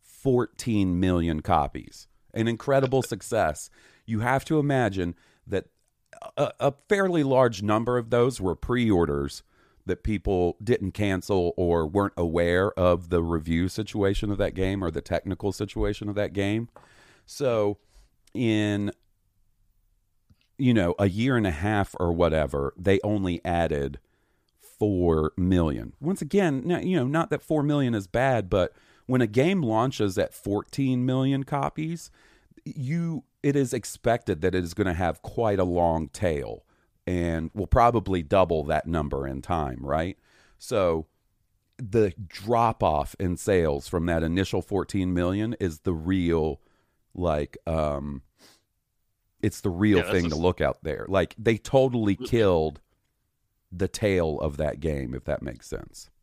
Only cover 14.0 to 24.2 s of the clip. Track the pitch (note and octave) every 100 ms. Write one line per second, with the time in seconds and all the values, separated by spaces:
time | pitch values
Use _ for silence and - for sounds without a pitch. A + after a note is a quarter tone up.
14 | G2 G#2 G#2+ G2+ G2 F#2 F#2+ G2+ F2+ D#2+
15 | - E2+ F#2+ F2+ G2+ - G#2 - G#2 G#2
16 | G#2 G2+ G2+ F#2+ G2 A2 A#2 - - -
17 | - _ _ - C#3 A#2 G#2 G#2 _ -
18 | _ _ _ - A#2+ G#2+ G#2 G#2 G2+ -
19 | _ _ _ _ _ _ _ _ _ _
20 | _ _ _ _ _ - C3 A2+ F2 F2+
21 | G2+ F#2+ B2+ B2 G#2 D2+ G#2 G#2+ F#2+ -
22 | F2 E2+ E2+ D#2 C#2 C#2+ C#2 - F2+ F#2+
23 | G#2 G#2 F#2 E2+ F2 F2 E2 D2 C#2 C#2+
24 | _ _